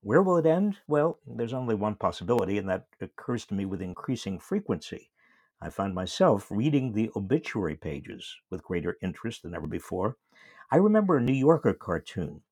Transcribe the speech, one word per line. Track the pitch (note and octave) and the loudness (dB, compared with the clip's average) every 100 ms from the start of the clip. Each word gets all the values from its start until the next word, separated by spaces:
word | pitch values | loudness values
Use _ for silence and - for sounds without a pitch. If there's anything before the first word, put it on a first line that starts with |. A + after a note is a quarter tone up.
Where | G2+ C3 | 4 4
will | F#3+ F3 | 6 4
it | D#3+ | 6
end? | E3 G#3 G3 _ | 4 2 -2 _
Well, | D3 D#3 D#3 | 2 2 -2
there's | - A#2 A#2 | -12 -6 -4
only | C3 B2+ G#2+ | -4 -2 0
one | G#2+ | 0
possibility, | G2+ F#2+ E2+ F2+ A#2+ F#2 G2+ | 0 -2 -4 0 0 2 -2
and | F#2+ | 0
that | F#2 - _ | -4 -4 _
occurs | F#2 - - B2 - | -14 -12 -6 -6 -4
to | |
me | G2+ | -4
with | G2 F#2+ | -4 -4
increasing | F2+ F2+ - B2 - F#2 | -6 -10 -4 -4 -4 -8
frequency. | - G3+ G3 F#2 - - - _ _ _ _ _ | -4 -6 -2 -4 -4 -14 -14 _ _ _ _ _
I | D#2 | -12
find | - G2 | -4 -4
myself | F#2 F#2 - F#3 G#2 - | -4 -6 2 4 4 0
reading | G2+ C3+ C#3+ C3 | -2 2 2 0
the | G#2 A2 | -2 -2
obituary | - G2 C#3 - A#2 F2+ D2+ | -2 -2 -2 -2 -4 -4 -4
pages | E2 C#2+ C#2 - - - _ | -8 -10 -10 -14 -14 -16 _
with | F#2 | -12
greater | - F2+ E2+ - | -4 -4 -4 -4
interest | F#2 - A2+ - | -6 -6 -8 -10
than | - | -10
ever | E2+ D#2 | -8 -6
before. | E2+ - F2+ G2 B2+ _ _ - - - | -8 -6 -4 -4 -4 _ _ -20 -20 0
I | C#3+ | 4
remember | G3+ G#3+ G3+ D#3 | 6 4 4 4
a | |
New | A#2 | 4
Yorker | C3+ C3+ D#3+ A#2+ | 4 6 4 4
cartoon | F#2+ - E2+ - - D#2 D2 _ | -2 -2 -4 -4 -8 -8 -8 _